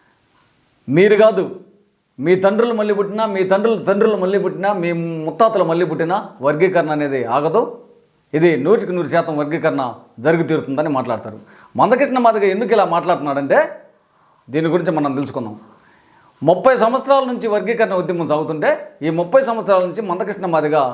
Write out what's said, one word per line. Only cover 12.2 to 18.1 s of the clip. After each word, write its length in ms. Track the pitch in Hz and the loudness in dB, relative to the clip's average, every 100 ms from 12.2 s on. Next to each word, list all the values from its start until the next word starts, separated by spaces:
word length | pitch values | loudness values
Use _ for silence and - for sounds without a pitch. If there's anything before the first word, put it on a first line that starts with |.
| 240 214 | 2 2
ఎందుకు 300 | 196 196 220 | 0 0 2
ఇలా 120 | 214 170 | 2 2
మాట్లాడుతున్నాడంటే, 960 | 170 156 156 143 139 139 233 311 - - _ _ _ _ _ - | 0 0 -2 -2 -4 2 2 2 -6 -20 _ _ _ _ _ -6
దీని 180 | 143 160 | -2 0
గురించి 240 | 170 170 | 0 0
మనం 240 | 156 143 131 | -2 -2 -2
తెలుసుకుందాం. 440 | 135 135 113 107 - _ _ _ _ _ _ _ | -6 -8 -10 -12 -20 _ _ _ _ _ _ _
ముప్పై 340 | 143 180 262 254 | 0 4 2 4
సంవత్సరాల 460 | 220 254 269 269 | 2 0 2 2
నుంచి 240 | 254 226 220 | 2 -4 -2
వర్గీకరణ 460 | 208 190 226 208 | -2 -2 0 0
ఉద్యమం 340 | 190 160 | 0 -2